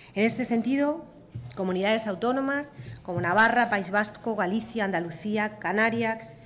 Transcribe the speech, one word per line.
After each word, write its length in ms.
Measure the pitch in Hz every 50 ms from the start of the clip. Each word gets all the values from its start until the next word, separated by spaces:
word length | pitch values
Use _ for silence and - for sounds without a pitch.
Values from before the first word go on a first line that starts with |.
| - - -
En 100 | 196 214
este 200 | 226 226 254 254
sentido, 600 | - 240 226 220 240 269 277 285 294 302 330 - - - - - - - - - - -
comunidades 520 | - 190 185 180 180 190 202 220 226 220 214
autónomas 600 | 190 180 220 240 254 269 269 269 277 285 285 - - - - - - - -
como 160 | - 175 170
Navarra, 500 | 175 170 180 208 220 233 233 240 240 214
País 200 | 214 202 190 170
Vasco, 460 | 190 208 214 214 - - - 233 220
Galicia, 500 | 202 190 175 202 226 220 - - 226 208
Andalucía, 720 | 196 190 165 175 170 165 - - 214 208 214 208 214 214 -
Canarias 760 | - 165 185 214 220 226 220 233 233 220 226 220 - - - - -